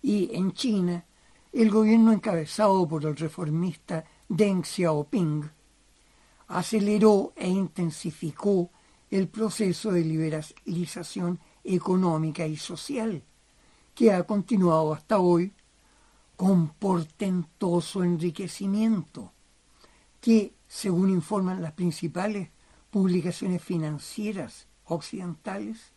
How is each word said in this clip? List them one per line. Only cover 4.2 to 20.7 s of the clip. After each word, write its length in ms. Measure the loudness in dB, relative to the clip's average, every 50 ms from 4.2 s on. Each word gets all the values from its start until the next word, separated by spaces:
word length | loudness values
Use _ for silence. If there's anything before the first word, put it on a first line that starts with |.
| _ _
Deng 360 | 0 2 2 2 2 0 -2
Xiaoping 880 | -4 -4 0 0 0 2 0 -2 -2 -2 0 0 0 0 -2 -6 -8 _ _ _ _ _ _ _ _ _ _ _ _ _ _ _ _ _ _ _ _
aceleró 840 | -6 -6 -4 -2 0 0 2 2 4 6 6 6 6 6 2 -2 _
e 120 | -6 -4 -2
intensificó 1200 | 0 0 -2 -4 _ -4 -4 -4 -4 -6 -10 -10 -8 -6 -10 -10 -10 -4 0 2 2 2 0 -2 _ _ _ _ _ _ _ _
el 180 | -2 -2 -2 -2
proceso 640 | -2 -4 -4 -4 -2 -2 0 0 0 -2 -2 0 0
de 80 | 0 0
liberalización 1400 | 0 0 -2 -2 -2 -4 -6 -8 -10 -18 -16 _ -8 -4 -4 -4 -6 -8 -12 -12 -10 -8 -4 -4 -4 -4 -6 _ _ _ _ _
económica 840 | -2 -2 -2 0 2 0 2 2 2 2 0 -2 -4 -4 -4 -6
y 100 | -6 -6
social, 680 | -8 -10 -12 -12 -12 -10 -8 -6 -4 -4 -4 -6 -8 -10 _ _ _ _ _ _ _ _ _ _ _ _ _ _
que 180 | 4 4 4 4
ha 120 | 4 0
continuado 680 | -2 -2 -4 -2 0 0 2 4 4 4 4 2 0 -2
hasta 260 | -6 -4 _ 0 2
hoy, 340 | 4 4 4 4 2 -2 -6 _ _ _ _ _ _ _ _ _ _ _ _ _ _ _ _
con 320 | -2 2 4 4 4 2 0
portentoso 1300 | -4 _ -2 -2 0 0 -2 -6 _ _ -4 -2 -2 -2 -4 -6 _ _ -2 0 0 0 -2 -4 -4 -2 0
enriquecimiento, 1300 | 0 0 0 -2 -4 -6 -6 -10 -10 -10 -8 -4 -2 -2 0 2 2 0 0 -4 _ _ -18 -18 -18 _ _ _ _ _ _ _ _ _ _ _ _ _ _ _ _ _ _
que, 340 | 2 4 4 4 4 0 _ _ _
según 420 | _